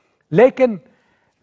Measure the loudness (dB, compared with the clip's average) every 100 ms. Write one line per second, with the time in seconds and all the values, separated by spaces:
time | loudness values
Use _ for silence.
0 | _ _ -6 2 2 2 -4 -4 _ _
1 | _ _ _ _